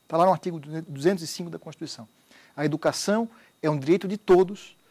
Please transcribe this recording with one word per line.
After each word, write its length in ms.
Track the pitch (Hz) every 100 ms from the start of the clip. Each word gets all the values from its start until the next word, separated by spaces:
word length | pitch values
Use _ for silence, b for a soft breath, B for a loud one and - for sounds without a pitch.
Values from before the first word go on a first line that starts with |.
| -
Tá 100 | 165
lá 80 | 180
no 60 |
artigo 280 | 165 185 165
duzentos 640 | 143 160 165 139 156 196
e 40 | 160
cinco 240 | - 170
da 80 | 160
Constituição. 480 | - - 151 - 113 b b b b -
"A 80 | 147
educação 640 | 156 160 139 - 208 226 b b _
é 80 | 156
um 80 | 151
direito 300 | 135 185 190
de 100 | 208
todos, 580 | - 180 185 202 - _ b